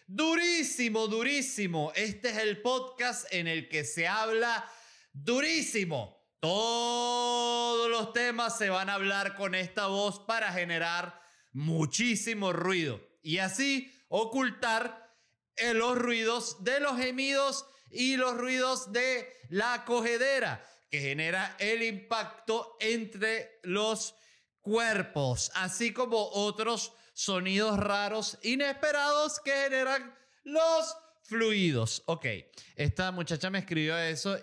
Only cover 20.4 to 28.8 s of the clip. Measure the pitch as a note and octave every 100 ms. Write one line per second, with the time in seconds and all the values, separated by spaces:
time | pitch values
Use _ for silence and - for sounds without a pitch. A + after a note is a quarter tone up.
20.4 | G#3+ A#2 - - _ D3 C#3 C#3+ D#3+ F#3
21.4 | F#3+ - G3+ A3+ A3+ G3+ - A3+ G#3+ -
22.4 | - A3+ - - A3 A#3 A3 G#3 A3 A3+
23.4 | - - F3+ F#3+ A3 G#3+ - - _ _
24.4 | _ _ - A3 A#3 G#3 F3+ D3+ C3+ A#2+
25.4 | - F#3 F#3 - A#3 A#3 B3 A3+ G#3 G3+
26.4 | G#3 G#3 A3 A3+ - - - - - F#3+
27.4 | F#3 F#3+ A3 G3+ G3+ G3+ G3+ A3 G#3 -
28.4 | A3 C4 C#4+ C#4